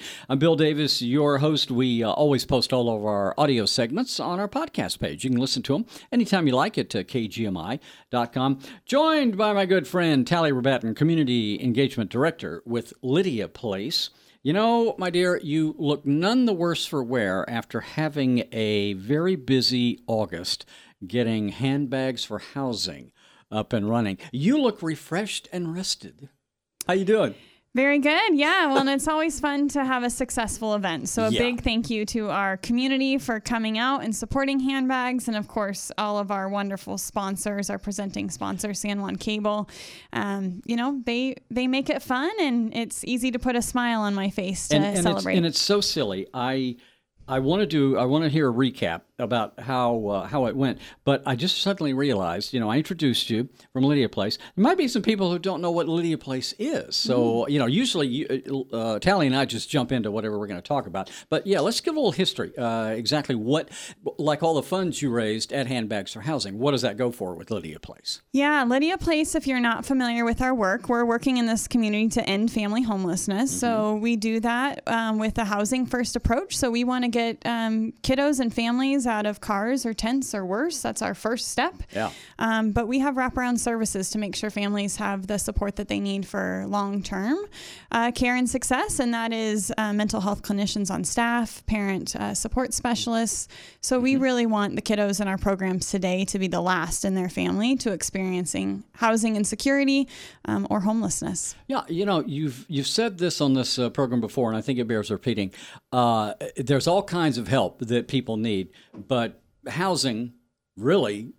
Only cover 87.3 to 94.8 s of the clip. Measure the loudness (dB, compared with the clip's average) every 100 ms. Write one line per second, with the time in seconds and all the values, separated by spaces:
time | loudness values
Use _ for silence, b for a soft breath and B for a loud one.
87.3 | -2 -4 B B B B 0 0 2 0
88.3 | 2 0 -2 -2 0 0 -2 -2 0 -2
89.3 | -2 0 -2 -2 -2 0 0 0 0 -2
90.3 | -2 -2 -2 0 0 -2 -2 -2 0 2
91.3 | 2 -2 -6 -2 -2 0 -2 -4 -4 -4
92.3 | -4 -2 -2 -2 -2 -2 -2 0 0 -2
93.3 | -4 -8 B B B 0 2 4 4 2
94.3 | 2 2 2 0 -2